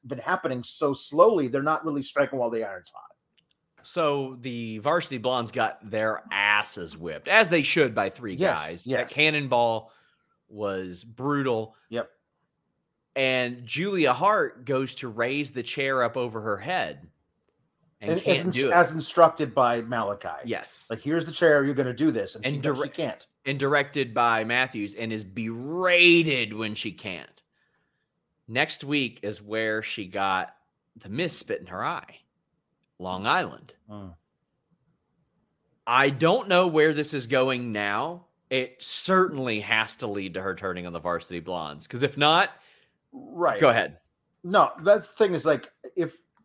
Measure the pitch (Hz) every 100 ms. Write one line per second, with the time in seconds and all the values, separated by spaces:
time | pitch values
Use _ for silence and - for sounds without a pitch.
0 | 123 127 147 185 151 123 117 - 147 135
1 | - 147 208 196 131 135 147 156 160 143
2 | 131 143 143 135 117 113 107 92 - -
3 | - _ _ _ _ _ _ _ - 180
4 | 156 143 131 127 127 120 113 110 139 170
5 | 160 127 123 127 113 - 110 - 107 107
6 | 110 110 - 98 101 104 104 - 82 80
7 | 82 76 - 208 160 170 135 170 135 110
8 | 98 - 117 90 185 78 78 87 123 131
9 | - - 156 151 139 123 117 110 - _
10 | _ _ _ _ _ 104 101 95 92 87
11 | 117 113 135 143 131 113 110 _ _ 117
12 | - _ _ _ _ _ _ _ _ _
13 | _ 139 131 131 123 123 117 139 196 190
14 | 143 123 190 214 143 - 127 131 135 -
15 | 127 107 120 143 135 120 120 - 135 131
16 | 117 127 123 110 107 101 139 180 90 71
17 | 82 _ _ _ _ _ _ _ _ _
18 | 110 170 147 139 180 127 135 170 170 160
19 | - - 160 - 143 110 120 120 113 120
20 | 101 101 90 73 117 107 - - - 113
21 | 143 165 160 - 170 147 139 135 127 120
22 | 156 113 95 110 127 143 147 131 139 -
23 | 139 - - _ 135 139 139 143 143 151
24 | 127 113 120 113 110 123 127 110 104 -
25 | 113 110 95 98 113 113 135 170 185 175
26 | 175 170 160 131 107 107 110 107 110 90
27 | 101 85 - _ _ _ _ _ _ _
28 | _ _ _ _ - 120 151 - 139 147
29 | 123 117 101 101 104 110 110 107 107 -
30 | 92 98 98 92 - - _ _ _ -
31 | 95 117 170 - - 107 85 90 131 170
32 | - - _ _ _ _ _ _ _ -
33 | 90 92 110 175 120 60 - - - 104
34 | 95 85 _ _ _ _ _ _ _ _
35 | _ _ _ _ _ _ _ _ - 123
36 | 139 131 160 226 196 180 185 156 156 151
37 | 147 143 117 131 131 123 123 107 101 104
38 | 151 175 - _ _ 131 127 - - -
39 | - 190 185 143 127 107 101 110 110 -
40 | 113 101 92 90 95 90 95 90 87 85
41 | 87 85 - 87 82 90 76 73 - 123
42 | 139 143 147 165 202 - _ _ _ _
43 | _ 262 - 170 170 104 147 113 78 80
44 | _ _ _ _ 175 196 143 - 160 208
45 | - - 208 165 147 139 - _ - -
46 | 165 - _ _